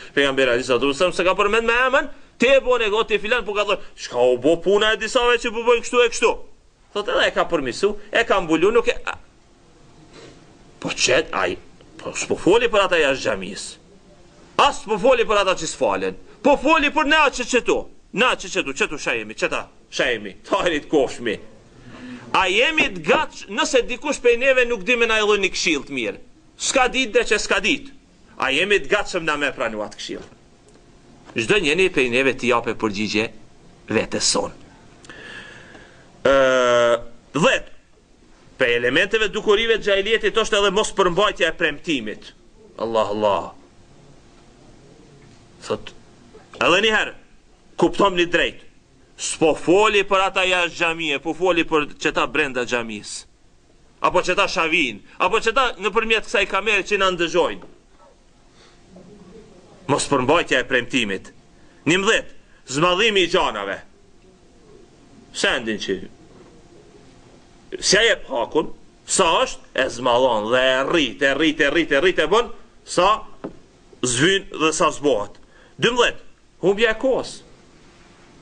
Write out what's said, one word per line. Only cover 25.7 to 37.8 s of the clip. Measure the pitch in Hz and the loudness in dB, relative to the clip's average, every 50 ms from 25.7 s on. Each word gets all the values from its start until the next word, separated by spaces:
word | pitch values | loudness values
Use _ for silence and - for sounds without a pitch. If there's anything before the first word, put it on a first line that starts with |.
| 151 135 113 | -2 -2 -4
të | - 143 | -6 -6
mirë? | 127 113 101 95 - - - - _ _ _ _ | -6 -4 -6 -6 -8 -12 -20 -20 _ _ _ _
S'ka | - - - - 269 254 240 | -8 -4 0 2 2 2 2
ditë | - 254 262 208 202 233 | 0 -2 -2 0 0 0
dhe | 214 - | 0 0
që | 220 202 - | 0 -2 0
s'ka | - 208 196 | 0 -2 0
ditë. | 190 208 143 - - - - - _ _ _ _ - - - - | 0 0 -2 -2 -6 -12 -20 -20 _ _ _ _ -20 -14 -8 -4
A | 123 131 | -4 -2
jemi | 135 151 185 202 202 185 | 0 0 0 2 0 0
të | 143 143 | 0 0
gatshëm | 180 208 196 - - 175 165 | -2 -2 -2 -2 -6 -4 -4
na | 156 151 | -4 -2
me | 147 143 135 127 | -2 -2 -4 -4
pranu | - 127 113 110 107 104 | -4 -6 -6 -6 -6 -8
atë | 107 - - | -10 -10 -12
këshill? | - - 98 92 92 - - - _ _ _ _ _ - - - - - - - - - - - - - - | -12 -12 -12 -14 -14 -18 -20 -20 _ _ _ _ _ -20 -20 -20 -20 -20 -20 -20 -20 -20 -20 -20 -20 -10 -6
Çdo | 117 113 - 208 214 | -2 0 2 2 2
njeri | 175 143 156 185 185 180 - | 2 2 2 2 2 2 2
prej | 147 127 120 | 0 0 2
neve | 117 131 135 127 113 | 2 2 2 2 0
t'i | - 127 120 | 0 2 2
jape | 120 117 - 117 104 | 2 2 0 -2 -4
përgjigje | - 113 110 98 101 107 95 101 104 113 - - - - - - - - - - - - - 107 | -2 -2 -4 -2 -2 -4 -2 -2 -2 -2 -4 -6 -14 -20 -20 -20 -20 -20 -20 -20 -16 -6 -2 -2
vetes | 110 92 - 113 107 - - - | -2 -2 -2 -4 -2 -2 -2 0
son. | - - - - - - - - - - - - - - - - - - - - - - - - - - - - - - - - - - - - - - | -2 -4 -6 -8 -14 -20 -20 -20 -20 -20 -20 -20 -20 -20 -20 -20 -20 -18 -18 -18 -18 -18 -20 -20 -20 -20 -20 -20 -20 -20 -20 -20 -20 -20 -20 -8 -2 2
Ë, | 139 139 135 131 131 131 127 123 123 120 120 120 117 117 - - - - - - - - | 4 4 6 6 4 4 4 4 4 4 4 4 4 2 0 -2 -6 -16 -20 -12 -6 0
dhjetë. | 143 185 262 214 160 - - - - | 2 2 2 2 0 -2 -8 -18 -20